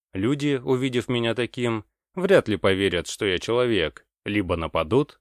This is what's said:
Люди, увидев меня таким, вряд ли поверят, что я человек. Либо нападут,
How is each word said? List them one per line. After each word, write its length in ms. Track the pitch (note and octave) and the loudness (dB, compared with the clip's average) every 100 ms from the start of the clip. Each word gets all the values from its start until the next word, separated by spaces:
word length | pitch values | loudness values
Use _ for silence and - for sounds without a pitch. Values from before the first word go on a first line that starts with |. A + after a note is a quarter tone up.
| _ | _
Люди, 480 | F#2+ A2 C#3+ D3 C3+ | -4 -2 0 -2 -2
увидев 460 | C3+ B2+ C3+ B2 A2+ | 0 0 0 -2 -2
меня 260 | B2 A#2 | -2 -2
таким, 500 | A2+ A#2+ - A#2+ A2+ - _ _ | -2 -4 -4 -4 -4 -8 _ _
вряд 340 | - F3+ F#3 - | -6 4 4 4
ли 80 | G2 | 0
поверят, 500 | G#2 F#2+ G2 F2 D#2 | 2 2 2 0 -4
что 180 | - | -4
я 140 | G#2 F2 | -2 -2
человек. 680 | - A#2+ B2 G#2+ D2+ - - _ | 0 0 2 2 0 -4 -18 _
Либо 320 | - G#2 F2 E2+ | -4 -2 0 -2
нападут, 640 | E2 E2 D#2+ A#2 D3+ - | -2 -2 0 0 0 -6